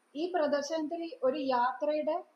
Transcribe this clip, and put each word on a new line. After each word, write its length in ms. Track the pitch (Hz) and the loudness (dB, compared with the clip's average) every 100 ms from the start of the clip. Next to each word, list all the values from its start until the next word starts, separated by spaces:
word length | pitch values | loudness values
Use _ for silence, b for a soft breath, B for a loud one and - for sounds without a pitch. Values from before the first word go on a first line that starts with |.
| _ | _
ഈ 180 | 285 359 | -4 -2
പ്രദർശനത്തിൽ 880 | 349 294 285 285 320 302 339 330 - | 2 2 2 0 -2 -2 -4 -6 -2
ഒരു 140 | 262 302 | 0 2
യാത്രയുടെ 880 | 269 247 247 262 302 302 294 339 - | 2 2 2 0 0 0 0 -2 -4